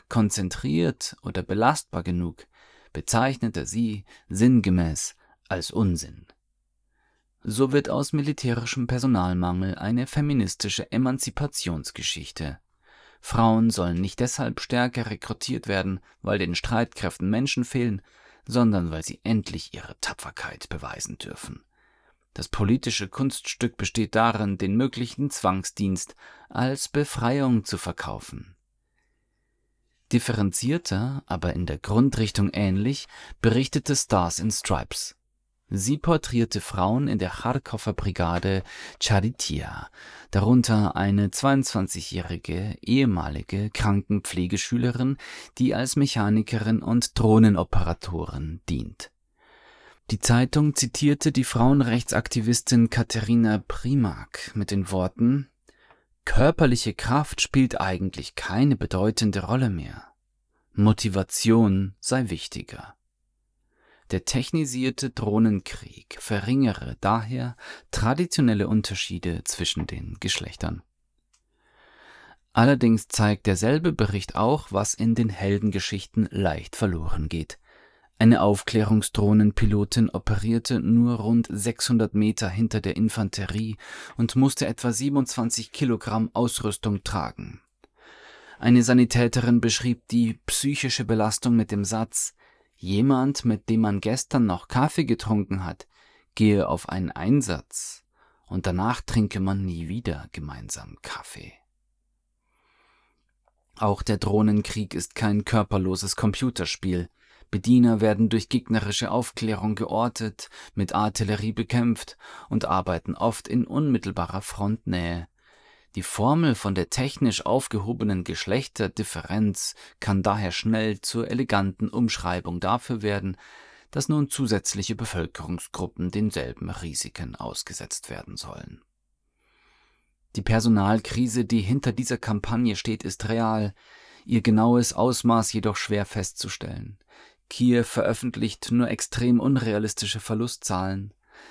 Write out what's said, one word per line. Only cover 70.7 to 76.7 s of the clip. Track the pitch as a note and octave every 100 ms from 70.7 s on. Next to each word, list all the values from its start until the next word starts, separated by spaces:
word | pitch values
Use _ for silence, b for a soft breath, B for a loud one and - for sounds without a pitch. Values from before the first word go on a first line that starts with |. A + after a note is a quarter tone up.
| - - _ _ _ _ _ _ B B B B B B B B B _
Allerdings | A2+ A#2+ C3+ A#2+ A2 -
zeigt | - G#2 G2+ -
derselbe | F2+ A2 D3+ E3+
Bericht | - G#2 G2 - -
auch, | A2 D3 -
was | G2 G#2 -
in | A2+
den | A#2 C3+
Heldengeschichten | G2 G2 G2+ G#2 F#2+ - G2+ - - G#2+
leicht | G2 F#2+ D2+ -